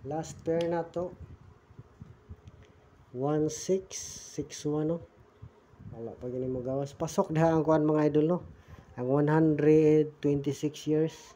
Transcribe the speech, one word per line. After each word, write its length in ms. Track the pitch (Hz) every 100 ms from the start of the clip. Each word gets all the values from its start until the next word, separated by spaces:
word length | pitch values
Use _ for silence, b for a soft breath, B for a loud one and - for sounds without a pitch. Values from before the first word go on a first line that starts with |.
| 131
Last 320 | 151 151 -
pair 220 | 165 165 170
na 160 | 170
to, 300 | 165 170 180 - - - - - _ - - - - - _ - - - - _ _ _ _
one 400 | 123 139 151 151
six 480 | 151 - 190 190 - - - -
six 300 | - 143 -
one, 320 | 147 151 156 170
no? 80 | - _ _ _ - _ _ - -
Wala 240 | 113 113 -
pa 100 | 123
gini 240 | 127 127
mo 140 | 127
gawas. 320 | 123 135 139 -
Pasok 340 | 160 - 190
diha 220 | 156 165
ang 100 | 160
kuan, 240 | 151 156 151
mga 240 | 151 151
idol, 160 | 147 156
no? 120 | 175 - B B B B -
Ang 80 | 127
one 220 | 143 147
hundred 800 | 156 160 147 147 156 156 156 151 -
twenty-six 720 | 147 143 139 135 151 147 151
years. 240 | 151 160 160 -